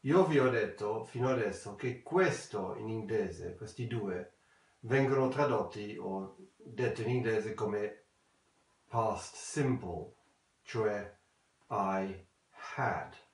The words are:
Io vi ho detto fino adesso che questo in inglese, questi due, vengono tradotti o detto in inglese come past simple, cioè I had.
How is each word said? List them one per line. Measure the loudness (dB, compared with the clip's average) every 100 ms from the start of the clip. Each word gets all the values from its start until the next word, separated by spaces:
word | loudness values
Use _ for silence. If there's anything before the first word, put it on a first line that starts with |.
Io | 6 6 8
vi | 6
ho | 6
detto | 4 0 -2 -2 -2
fino | -4 -2 0
adesso | 2 0 -4 -10
che | -6 -6 -6
questo | -2 4 4 2 -6 -6 -6 -6
in | -6
inglese, | -6 -2 0 -2 -4 -10 -10
questi | -12 -8 -6
due, | -4 -4 -4 -8 _ _ _ _ _
vengono | 2 4 4 4 4
tradotti | 4 2 2 0 -6 -8 -6
o | -6 -4 -6 -12 -20 _
detto | -14 -2 0 0
in | 0
inglese | 2 2 2 0 -2
come | -2 0 -2 -6 _ _ _ _ _ _ _ _ _
past | 0 2 0 -8
simple, | -12 -6 0 2 2 -2 -6 -8 -16 _ _ _ _
cioè | -6 0 2 0 -6 -14 _ _ _ _ _
I | 0 2 0 -2 -6 -14 _ _ -14 -10 -2
had. | 0 -2 -6 -14 -20